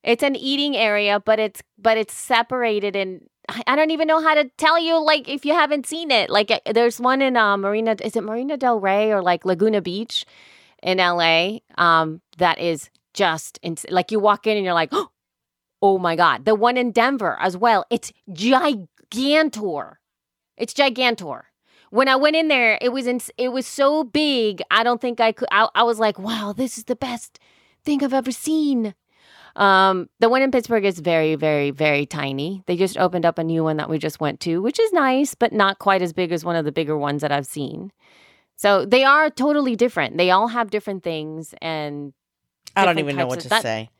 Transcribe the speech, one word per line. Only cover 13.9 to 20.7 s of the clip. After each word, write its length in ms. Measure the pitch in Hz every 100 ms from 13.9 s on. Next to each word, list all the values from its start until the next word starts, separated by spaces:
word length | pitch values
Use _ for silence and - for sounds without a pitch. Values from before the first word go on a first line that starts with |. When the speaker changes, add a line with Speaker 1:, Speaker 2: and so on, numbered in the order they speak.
| 185 180
Speaker 1:
you 80 | 220
walk 260 | 208 202 220
in 80 | 214
and 80 |
you're 100 | 190 170
like, 180 | 156
<gasps> 880 | 370 381 _ _ _ _ _ _ _
"Oh 160 | 202 190
my 180 | 175 165
God." 300 | 170 120 165
The 100 | 214
one 220 | 233 254
in 140 | 247
Denver 460 | 220 240 269 190 -
as 160 | 185 180
well. 280 | 233 208 -
It's 240 | 240 - _ -
gigantor. 1700 | 160 220 262 302 226 170 _ _ 226 269 302 320 214 208 147 98 _ _ _ _ _ _ _
It's 180 | 240